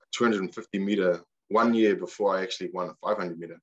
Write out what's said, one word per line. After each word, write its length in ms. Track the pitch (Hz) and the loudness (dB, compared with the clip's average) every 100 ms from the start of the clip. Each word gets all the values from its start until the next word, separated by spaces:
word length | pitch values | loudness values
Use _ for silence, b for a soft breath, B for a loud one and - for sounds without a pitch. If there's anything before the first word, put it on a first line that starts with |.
| _ | _
two 120 | - | 0
hundred 160 | 117 104 | 2 2
and 140 | 90 | -2
fifty 240 | - - 98 | -8 -8 -4
meter 440 | 98 101 90 85 - _ - | 0 2 2 0 -4 _ -2
one 260 | 110 117 | 2 4
year 200 | 113 107 | 4 4
before 400 | 92 90 - 98 95 | 2 -4 -2 0 0
I 60 | |
actually 280 | 95 - 90 | -4 -6 -6
won 180 | 90 87 | -6 -8
a 40 | - 90 | -6 -4
five 120 | 104 | -2
hundred 200 | 90 82 | -4 -8
meter. 220 | 85 85 | -12 -16